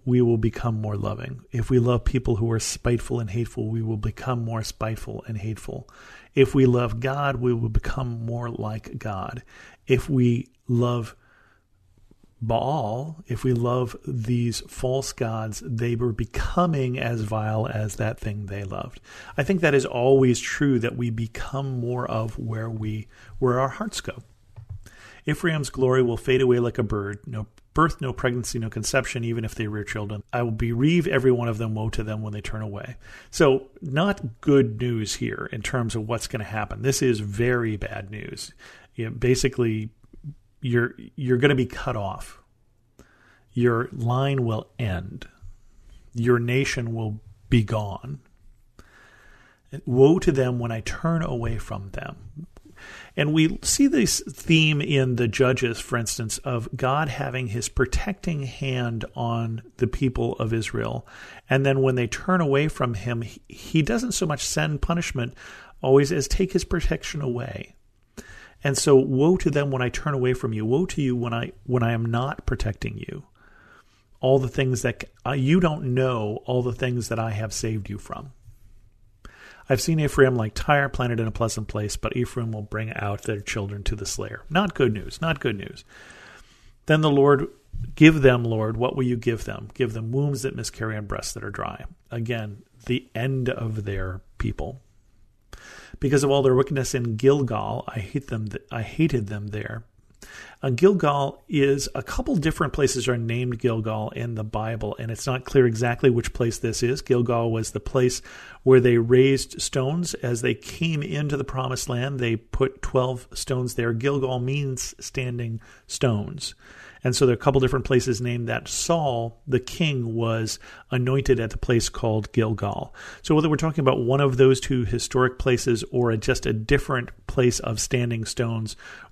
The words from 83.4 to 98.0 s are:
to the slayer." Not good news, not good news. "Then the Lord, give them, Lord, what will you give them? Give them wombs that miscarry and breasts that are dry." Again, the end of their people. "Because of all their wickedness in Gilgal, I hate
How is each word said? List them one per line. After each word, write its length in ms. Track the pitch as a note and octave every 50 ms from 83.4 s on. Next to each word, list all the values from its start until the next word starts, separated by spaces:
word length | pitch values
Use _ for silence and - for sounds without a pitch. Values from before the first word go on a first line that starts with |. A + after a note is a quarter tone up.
| G2 - - A2 G2+ G2 G#2 G2+ G2
to 120 | - G#2
the 100 | G#2 G2
slayer." 380 | - - - G2+ G#2 G#2+ - - -
Not 260 | D3+ F3+ G#3 F3+ -
good 180 | - C3+ A#2 G#2+
news, 280 | G2+ A2 B2 - -
not 180 | E3 E3 D#3+ -
good 180 | - B2+ G#2+
news. 280 | G2 G2 - - - - _ - - - - - - - - - - - - _ _ - - - _ _
"Then 140 | - D#3 D#3
the 80 | D#3 D3+
Lord, 380 | C#3 C#3+ C#3 C#3+ C#3+ C3 - - - - _ _ - - - - -
give 260 | - D3+ D#3+ D#3+ D3+
them, 220 | C3+ C3 B2 A#2+ A#2+
Lord, 320 | A2+ A2+ A2 G#2+ A2 A2
what 200 | A2 A#2+ B2 -
will 100 | C#3 C3
you 100 | B2 B2
give 300 | A2+ A2 A#2+ A2+ G#2+ -
them? 240 | A2 G#2 - A2 G#2+ -
Give 200 | - B2+ A2+ A2
them 180 | A2+ A2+ A2+
wombs 300 | B2 C3+ C#3+ C#3+ C#3 B2
that 140 | B2 C3 -
miscarry 420 | A#2+ A2+ - - - A2+ A2 A2
and 100 | G#2+ G#2
breasts 260 | G2 - - - - -
that 100 | G#2+ G#2
are 80 | G#2
dry." 340 | G2+ - - G1+ - - - - - - _ _
Again, 540 | - A#2 A#2 A2+ A#2+ A#2 G#2+ G#2 G2+ - - _ _ - -
the 240 | - B2 - - - -
end 340 | A2 A#2+ C3+ C3+ C3 B2 B2
of 360 | - - A#2 A2 G#2+ G#2+ G2+
their 360 | G#2 G2 F#2+ F#2 F#2 F#2 F#2+ - - - -
people. 420 | - A2 G2+ - C#2+ - - B2+ - _ _ _ _ _ _ _ _ _ _ _ _ _ - - - - - - - - - -
"Because 240 | - C3 C#3+ C#3 C#3+
of 80 | C#3
all 100 | C#3 C#3+
their 140 | C3+ C3 B2+
wickedness 400 | B2+ C3+ - D3+ C3+ B2+ - -
in 200 | B2+ A#2+ A#2 A2
Gilgal, 720 | A2 C3+ C3+ C#3+ D3 C3+ A#2 G#2+ G#2 G#2 G#2 A2 A#2 -
I 120 | - -
hate 280 | A2+